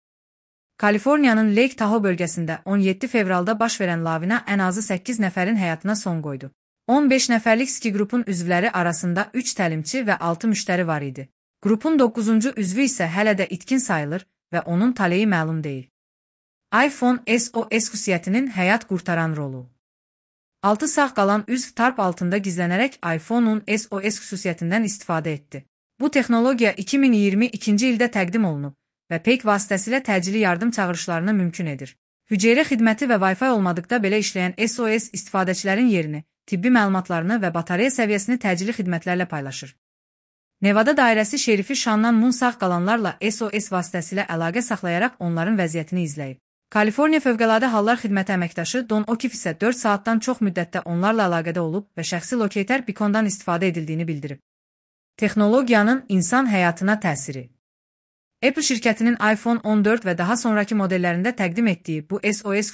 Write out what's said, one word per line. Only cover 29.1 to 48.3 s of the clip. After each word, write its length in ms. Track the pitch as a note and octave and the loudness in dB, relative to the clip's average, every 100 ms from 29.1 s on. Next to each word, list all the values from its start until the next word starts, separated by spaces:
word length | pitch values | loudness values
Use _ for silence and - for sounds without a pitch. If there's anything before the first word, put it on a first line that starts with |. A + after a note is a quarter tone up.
və 60 | E3 G#3+ | -2 2
peyk 180 | B3+ A3 | 2 2
vasitəsilə 540 | G3+ G3+ F#3+ G#3+ C4 C4 | 0 0 -4 -2 -2 0
təcili 280 | F#3+ F3+ G#3+ | 0 0 0
yardım 280 | G3 F3 A#3 | 0 2 0
çağırışlarını 600 | A3+ F3+ F3 - E3 F#3 | 0 -2 -2 -4 -2 0
mümkün 320 | G#3 F3 E3 E3 | 0 0 -2 -6
edir. 300 | C3+ C3+ - _ _ _ | -6 -10 -16 _ _ _
Hüceyrə 320 | G#3 A3 B3 D4+ | 2 4 4 2
xidməti 400 | B3+ A3+ A3 C#4 | 2 2 2 0
və 60 | G#3+ | 2
Wi-Fi 260 | F#3+ F#3 C4 A3+ | 2 2 0 2
olmadıqda 420 | F#3 F3 E3+ B3 | 0 -2 -2 -2
belə 160 | G3 G#3+ G3+ | 0 0 -2
işləyən 280 | F#3+ F3+ F3+ A3+ | -2 -4 -2 -4
S 140 | A#3+ | -2
O 40 | A3 | 0
S 220 | A3 A3 - | 0 -2 -8
istifadəçilərin 720 | - G3 F#3 F#3 G3 G3 B3 | -4 -2 0 -2 0 2 2
yerini, 320 | F#3+ D#3 D3+ - _ - | 2 0 -6 -12 _ -6
tibbi 240 | F#3 A#3 | -2 2
məlumatlarını 720 | B3 G3+ F#3+ F3+ E3+ E3+ A3+ | 4 4 0 -2 -2 -2 0
və 80 | F#3+ | -2
batareya 360 | E3+ E3+ F3+ C4 | -2 -2 0 0
səviyyəsini 480 | C4 G#3+ G#3 G3+ B3 | 0 0 0 -2 -2
təcili 380 | G3+ F3 G3 A3+ | 0 -2 -2 -4
xidmətlərlə 480 | F3+ E3+ F3+ F3+ F3 | -4 -4 -2 -4 -4
paylaşır. 480 | D3+ C3+ C3 C3+ - _ _ _ _ _ _ _ _ | -6 -8 -10 -16 -20 _ _ _ _ _ _ _ _
Nevada 320 | G3 G3+ A3+ D4 | 2 4 4 4
dairəsi 380 | B3 G#3+ G#3+ C#4+ - | 4 4 0 -2 2
şerifi 300 | G#3 F#3+ C4+ | 0 0 -4
Shannon 380 | A#3+ G#3+ A3+ | 0 2 4
Moon 240 | A3+ B3 B3 | 4 4 2
sağ 140 | B3 A#3 | 0 0
qalanlarla 540 | F#3 F3 F3+ A#3 F#3+ - G#3 | -2 0 0 0 -2 -4 -4
S 100 | G#3+ G#3+ | -2 -4
O 40 | |
S 240 | G#3 G#3 | -4 -4
vasitəsilə 540 | F#3 F3 F3+ E3 F#3 G3 | -4 -4 -6 -4 -4 -4
əlaqə 340 | E3 E3 G3+ | -4 -2 -2
saxlayaraq 560 | B3 G#3 F3+ E3+ A#3+ - | -4 -4 -2 0 -2 -2
onların 380 | F3 E3 F3 G#3+ | -4 -2 0 0
vəziyyətini 480 | E3+ D#3+ D#3 F3+ E3 | 0 -4 -4 -4 -4
izləyib. 280 | D3 C#3 C3 _ _ _ | -6 -10 -14 _ _ _
Kaliforniya 480 | G#3+ G#3+ G#3+ D4+ D#4 | 0 2 2 2 4
Fövqəladə 480 | C4 A3+ A3+ A3 B3+ | 2 2 2 2 2
Hallar 240 | A3 G#3 A#3+ | 2 2 0
Xidməti 320 | G#3+ G3 F#3+ | 0 -2 0